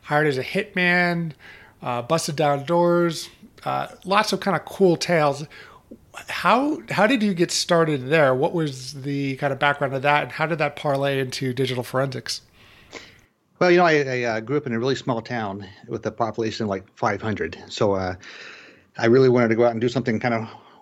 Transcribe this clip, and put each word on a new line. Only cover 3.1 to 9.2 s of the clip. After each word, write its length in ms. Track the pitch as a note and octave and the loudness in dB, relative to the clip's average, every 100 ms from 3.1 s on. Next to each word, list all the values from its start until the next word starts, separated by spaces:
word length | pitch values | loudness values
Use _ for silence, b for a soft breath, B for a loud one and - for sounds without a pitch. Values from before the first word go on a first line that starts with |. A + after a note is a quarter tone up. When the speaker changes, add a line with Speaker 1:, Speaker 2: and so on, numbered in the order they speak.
| D#3 - - - - | -2 -12 -18 -20 -10
Speaker 1:
uh, 240 | C#3+ C3+ C3+ - | -6 -4 -6 -10
lots 280 | F3+ G3+ G#3+ | 0 0 2
of 80 | F#3+ | -2
kinda 180 | G3 D#3+ | -2 -2
cool 360 | - - F#3 D#3+ | -4 2 2 2
tales. 480 | - E3+ D3 C3+ D3+ B B B _ - _ - - | 0 2 2 -2 -10 B B B _ -20 _ -20 -12
How, 540 | - F3 A#3 D4 D#4 - | -2 2 2 2 -4 -4
how 160 | - G#3+ | 2 2
did 160 | C4+ | 4
you 100 | G#3 | 0
get 180 | E3+ E3 | 0 0
started 600 | - - E3+ D#3+ C#3+ B2+ | -2 0 2 2 0 0
there? 240 | D#3+ C3+ | 4 4
What 180 | C3 E3 | 4 0
was 400 | F3 D3+ B2+ B2+ C#3+ | -2 -4 -6 -14 -12
the 360 | C#3+ C#3 | -6 -4